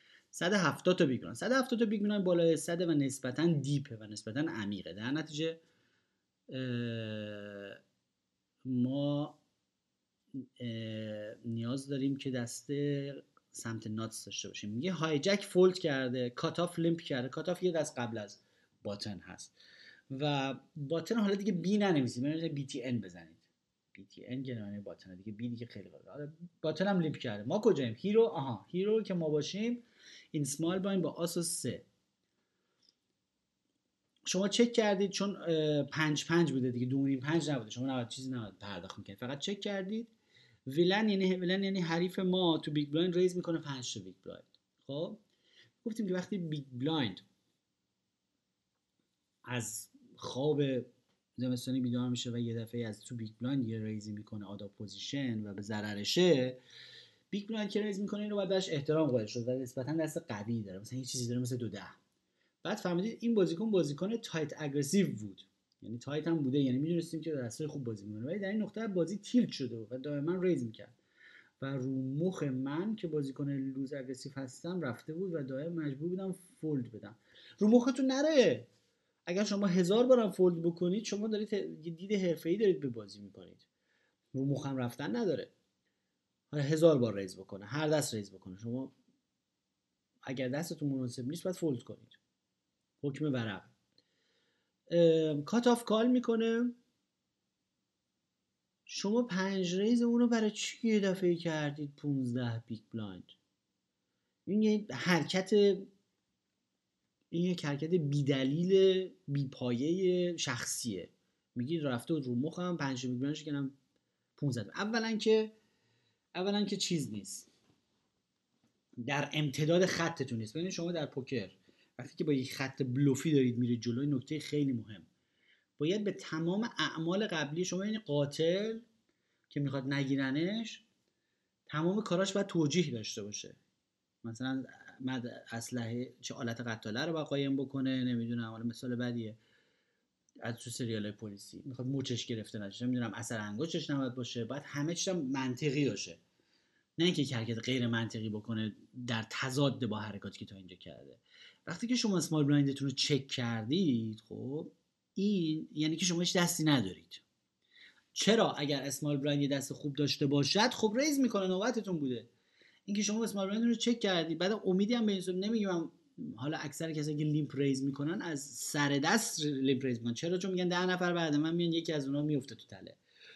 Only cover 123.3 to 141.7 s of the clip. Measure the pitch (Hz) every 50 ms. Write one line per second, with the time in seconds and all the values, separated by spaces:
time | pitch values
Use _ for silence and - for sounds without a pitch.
123.3 | 147 139 127 123 117 120 123 117 120 117 110 120 120 123 143 147 143 123 - -
124.3 | 156 147 - - 147 147 147 135 127 113 - 104 107 90 - - _ _ _ _
125.3 | _ _ _ _ _ _ _ _ _ - 147 160 196 214 208 196 - - - -
126.3 | 160 160 165 170 185 208 233 233 - - 156 135 - 160 165 170 185 208 220 202
127.3 | 180 160 147 143 151 170 180 180 180 185 196 214 220 220 - - 143 147 143 143
128.3 | 143 - 160 165 180 196 208 220 226 226 - - _ _ _ _ _ _ _ _
129.3 | _ _ _ _ - 151 143 135 127 139 127 135 143 143 139 131 139 135 135 131
130.3 | 135 151 165 185 214 233 226 214 - - - _ _ _ _ _ _ _ _ _
131.3 | _ _ _ _ _ _ _ - - 151 160 175 196 220 214 - 175 175 196 196
132.3 | - 202 196 196 - 170 156 143 147 180 170 143 120 113 104 - - 110 101 104
133.3 | 104 - - 98 98 - _ _ _ _ _ _ _ _ _ _ _ _ - 117
134.3 | 117 113 127 131 135 135 127 - - - - - - - 135 127 131 127 117 120
135.3 | - - - - 117 117 117 - 123 123 117 113 117 120 127 131 - - - -
136.3 | - - 135 117 117 120 123 117 113 110 - 110 107 123 151 170 170 156 147 -
137.3 | 143 139 139 139 135 135 135 - - 135 131 131 131 131 127 127 123 117 117 117
138.3 | 120 120 117 113 113 110 117 120 110 - - 123 120 120 123 123 120 120 110 107
139.3 | 107 - _ _ _ _ _ _ _ _ _ _ _ _ _ _ _ _ _ _
140.3 | _ - 113 113 113 - - 123 117 - 127 113 113 107 104 104 104 - 113 104
141.3 | 101 101 - - - 92 - 143